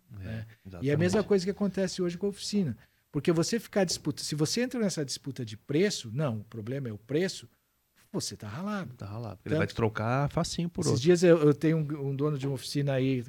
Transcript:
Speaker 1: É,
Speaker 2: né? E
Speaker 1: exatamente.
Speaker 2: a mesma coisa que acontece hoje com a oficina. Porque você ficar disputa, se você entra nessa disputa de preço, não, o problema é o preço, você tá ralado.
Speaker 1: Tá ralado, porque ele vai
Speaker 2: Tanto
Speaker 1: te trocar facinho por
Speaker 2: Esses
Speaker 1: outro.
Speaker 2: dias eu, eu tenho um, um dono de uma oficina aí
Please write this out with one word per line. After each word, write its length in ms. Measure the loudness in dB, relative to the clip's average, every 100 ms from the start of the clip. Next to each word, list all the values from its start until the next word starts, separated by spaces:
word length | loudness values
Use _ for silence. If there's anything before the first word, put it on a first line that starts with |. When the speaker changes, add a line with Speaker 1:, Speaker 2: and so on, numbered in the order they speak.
| _ -14
Speaker 1:
É, 40 |
Speaker 2:
né? 220 | -10 -8 -10
E 200 | -16 -16
Speaker 1:
exatamente. 220 | -6 -2
Speaker 2:
a 60 | 2
mesma 240 | 4 2
coisa 220 | 2 2
que 60 | 0
acontece 500 | -2 -2 0 -2 -2
hoje 160 | -4 -2
com 80 | -4
a 40 |
oficina. 460 | -6 -4 0 0 -2 -12 _ _
Porque 180 | -2 2
você 300 | 2 2 -2
ficar 240 | -2 0
disputa, 400 | 0 0 -4 -6
se 100 | -4
você 280 | -2 0 0
entra 180 | -2 -2
nessa 240 | -2 -2
disputa 400 | -6 -6 -10 -8
de 120 | -8 -10
preço, 540 | -2 2 2 0 -6
não, 260 | -2 -2 -2
o 60 |
problema 440 | -6 -10 -6 -6 -6
é 40 |
o 60 | -8
preço, 500 | -2 0 0 -4 -14 _ _ _ _ _ _
você 260 | -6 -6 -8
tá 120 | -10
ralado. 460 | -8 -6 -6 -8 -10
Speaker 1:
Tá 100 | -10
ralado, 300 | -8 -8 -8
porque 140 | 0
ele 60 | 0
vai 100 | 0
Speaker 2:
Tanto 60 |
Speaker 1:
te 20 | 2
trocar 520 | 0 2 0 0 0
facinho 400 | 0 -2 -2 -4
por 120 | -2
Speaker 2:
Esses 100 | 0
Speaker 1:
outro. 120 | 4
Speaker 2:
dias 180 | 6 6
eu, 160 | 8 8
eu 160 | 8
tenho 220 | 6 4 2
um, 320 | 0 -4 -4
um 80 | -2
dono 200 | -2 0
de 100 | -2
uma 60 |
oficina 400 | -4 -4 -2 0
aí 280 | 2 2 0